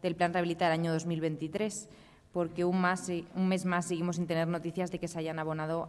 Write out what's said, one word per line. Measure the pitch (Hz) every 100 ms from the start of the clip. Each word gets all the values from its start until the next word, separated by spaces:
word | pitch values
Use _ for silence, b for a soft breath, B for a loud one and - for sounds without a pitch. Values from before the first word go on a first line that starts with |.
del | 180 170
Plan | 175
Rehabilita | 180 175 165
del | 175 160
año | 165
dos | 160 170
mil | 165
veintitrés, | 160 156 156 196 214 - - B B B B
porque | 180 165 165
un | 175 185
más, | 180 185 185 170 170 185
un | 185
mes | 185 185
más | 175
seguimos | 175 170 175 170
sin | 170
tener | 165 165
noticias | 170 170 175 180
de | 170
que | 170
se | 170
hayan | 160 160
abonado | 156 156 156 165